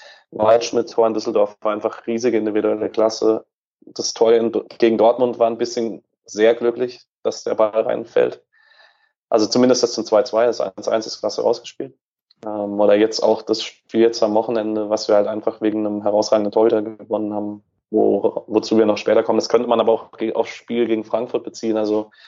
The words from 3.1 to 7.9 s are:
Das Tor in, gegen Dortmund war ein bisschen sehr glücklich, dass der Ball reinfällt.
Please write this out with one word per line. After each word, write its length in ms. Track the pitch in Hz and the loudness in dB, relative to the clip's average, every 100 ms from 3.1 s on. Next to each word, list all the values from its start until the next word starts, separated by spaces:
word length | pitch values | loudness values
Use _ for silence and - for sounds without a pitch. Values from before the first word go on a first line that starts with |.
| - 110 113 - _ _ _ | 0 0 0 -4 _ _ _
Das 320 | - - - | -18 -10 -6
Tor 200 | - 113 | 0 4
in, 180 | 117 113 110 - - | 4 2 -2 -6 0
gegen 220 | 117 110 | 2 4
Dortmund 400 | 110 123 123 113 | 4 4 0 0
war 80 | 117 | -2
ein 100 | 117 | 0
bisschen 460 | 120 - 113 95 _ _ - | -6 -4 -6 -8 _ _ -10
sehr 280 | 101 110 | 2 4
glücklich, 540 | 120 120 117 123 - _ _ | 4 0 -2 -4 -8 _ _
dass 200 | 113 - | -8 -6
der 120 | 113 110 | -4 0
Ball 260 | 107 104 | 0 0
reinfällt. 640 | 113 | -2